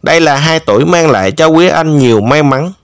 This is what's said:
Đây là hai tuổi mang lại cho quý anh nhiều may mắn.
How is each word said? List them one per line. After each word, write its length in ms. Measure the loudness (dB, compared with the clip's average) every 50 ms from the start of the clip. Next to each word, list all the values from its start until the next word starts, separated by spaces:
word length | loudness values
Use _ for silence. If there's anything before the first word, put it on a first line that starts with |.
| -4
Đây 180 | -2 -2 0
là 160 | 0 0 -2
hai 240 | -2 -2 -2 -4 -4
tuổi 240 | -2 -2 0 0 0
mang 260 | 0 0 0 0 0
lại 220 | 0 0 0 -2 -2
cho 140 | 0 0
quý 200 | 2 2 2 2
anh 320 | 2 0 0 -2 0 0 0
nhiều 220 | 2 2 2 2
may 220 | 0 0 0 0 0
mắn. 300 | 0 0 -2 -4 -8 -10 _